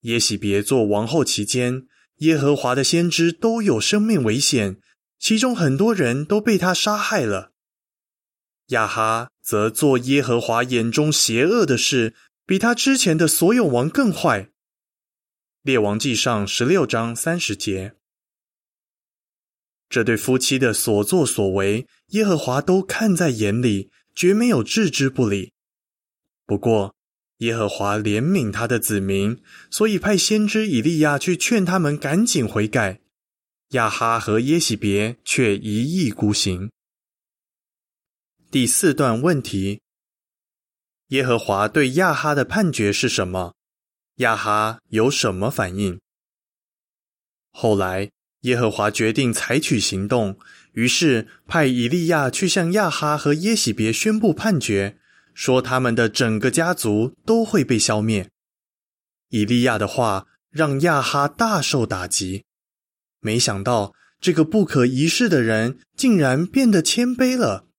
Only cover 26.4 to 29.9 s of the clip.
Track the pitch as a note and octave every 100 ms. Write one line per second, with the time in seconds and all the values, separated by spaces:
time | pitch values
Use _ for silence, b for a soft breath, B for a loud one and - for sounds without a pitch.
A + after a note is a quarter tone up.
26.4 | - G2+ A#2+ A2 G2 _ _ _ _ _
27.4 | A#2 A#2 G#2 - G2+ G#2 G#2+ G#2 C#3+ G3
28.4 | A2+ G#2+ A#2 A#2+ - G#2 F#2+ G2 G2+ A#2+
29.4 | B B B - A3